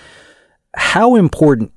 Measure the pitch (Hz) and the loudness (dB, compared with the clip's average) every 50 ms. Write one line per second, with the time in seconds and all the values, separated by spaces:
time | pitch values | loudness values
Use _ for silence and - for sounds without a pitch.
0 | - - - - - _ _ _ _ _ _ _ _ _ - - - - - 170 | -20 -20 -20 -20 -20 _ _ _ _ _ _ _ _ _ -12 -8 -6 -4 -2 0
1 | 220 247 247 226 185 151 - - 156 147 139 113 110 - - | 0 2 2 2 2 0 0 0 2 2 2 0 -2 -8 -12